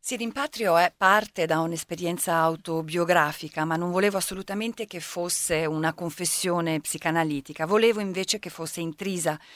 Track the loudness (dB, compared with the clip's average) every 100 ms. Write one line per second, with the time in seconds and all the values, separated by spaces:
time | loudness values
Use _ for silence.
0 | -6 -4 -4 -4 -6 -2 4 6 4 _
1 | 6 6 4 -2 2 2 2 -2 -6 -4
2 | -4 -2 0 2 2 0 -4 -4 -2 -2
3 | 4 4 4 0 -8 -4 0 0 0 2
4 | 2 2 -4 -6 -6 -4 -4 -6 -10 -10
5 | -10 -6 -4 -2 0 0 0 0 0 -2
6 | -8 -4 -4 -2 0 0 0 -2 -4 -4
7 | 0 2 0 -2 -6 -8 0 4 4 2
8 | -2 -4 -4 -4 -6 -10 -10 -6 -8 -6
9 | -4 -2 -2 -2 -8